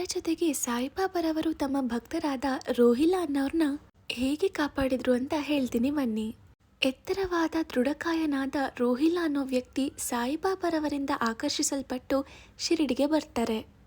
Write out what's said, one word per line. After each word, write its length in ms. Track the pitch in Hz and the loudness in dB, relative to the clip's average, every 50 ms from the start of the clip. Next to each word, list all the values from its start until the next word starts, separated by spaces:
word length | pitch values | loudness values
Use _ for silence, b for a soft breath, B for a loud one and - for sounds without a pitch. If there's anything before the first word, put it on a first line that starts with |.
| 359 | -6
ಜೊತೆಗೆ 460 | 381 - 359 - 330 320 - 349 320 262 | -4 -4 -4 -2 -2 -2 0 0 0 0
ಸಾಯಿಬಾಬಾರವರು 1000 | - - 254 233 240 254 285 - - 381 370 370 349 330 320 311 320 320 330 311 | 0 -2 -2 -2 -2 -2 -4 -2 -2 -2 0 0 0 0 0 0 0 -2 -2 -2
ತಮ್ಮ 280 | - 302 269 269 277 | -2 -2 0 0 0
ಭಕ್ತರಾದ 640 | 262 233 240 233 - - - 330 - 294 269 240 - 277 - - - - | 0 0 -2 -4 -4 -4 -6 -2 -2 -2 -2 -2 -2 -2 -2 -2 -2 -2
ರೋಹಿಲಾ 520 | 254 240 240 240 240 240 311 339 370 370 349 | 2 6 6 6 6 6 4 4 4 2 0
ಅನ್ನೋರ್ನ 380 | 285 277 277 269 277 - 330 320 277 285 294 - - _ _ _ - | 0 0 0 0 0 0 0 0 0 0 -4 -8 -16 _ _ _ -12
ಹೇಗೆ 360 | - 240 254 269 294 - 392 | -6 -2 0 0 0 0 0
ಕಾಪಾಡಿದ್ರು 680 | 392 - - 294 277 - - 269 262 262 247 - 254 247 | -2 0 0 -2 -2 0 -2 0 0 0 0 2 2 2
ಅಂತ 200 | 240 262 285 330 | 2 2 0 -2
ಹೇಳ್ತೀನಿ 540 | 302 277 285 302 285 254 240 - 233 233 277 | -2 0 2 2 2 2 2 0 0 0 2
ಬನ್ನಿ. 440 | 294 294 269 233 214 220 214 220 - - - - - _ _ _ _ - - | 2 2 0 0 0 -2 -4 -6 -8 -12 -20 -20 -20 _ _ _ _ -2 -2
ಎತ್ತರವಾದ 720 | 269 262 - - - 370 381 392 359 349 339 330 311 - 330 320 - - | -2 -2 -2 -4 -4 -2 -2 0 0 0 0 0 0 0 -2 -2 0 0
ದೃಢಕಾಯನಾದ 840 | 254 240 277 302 - - 339 330 320 320 302 277 269 269 269 - 294 269 - - | 0 0 0 0 -2 -2 -2 0 0 0 0 0 0 -2 -2 -2 -2 -2 -2 -2
ರೋಹಿಲಾ 480 | - 247 240 247 247 302 330 349 359 330 | 0 0 0 2 4 2 2 2 2 0
ಅನ್ನೋ 180 | 320 277 285 269 | 0 0 0 -2
ವ್ಯಕ್ತಿ 500 | 262 262 254 254 - - 277 262 294 - | 0 -2 -2 -2 -2 -4 -2 -2 -2 -4
ಸಾಯಿಬಾಬಾರವರಿಂದ 1120 | - - - 254 240 240 254 294 320 - 381 381 381 - 339 330 311 302 294 294 285 277 277 285 - | -6 -6 -4 -4 -2 -2 -2 -4 -2 -2 -2 -2 0 -2 0 0 0 -2 -2 -2 -2 -2 -4 -2 -2
ಆಕರ್ಷಿಸಲ್ಪಟ್ಟು 1040 | - 226 226 226 294 285 - - 294 - 285 269 254 - 254 254 - - 277 269 277 B B B B B B B | 0 -2 -2 -2 -4 -4 -2 0 -2 -2 -2 -4 -4 -4 -6 -8 -4 -2 -2 -2 -2 B B B B B B B
ಶಿರಡಿಗೆ 460 | - - 339 320 302 254 247 254 277 | -2 -2 0 0 2 0 2 2 2
ಬರ್ತಾರೆ. 600 | 294 311 302 294 - - 240 233 233 220 220 - - - - - | 2 2 0 0 -2 -4 -2 -2 0 -2 -4 -6 -10 -20 -20 -20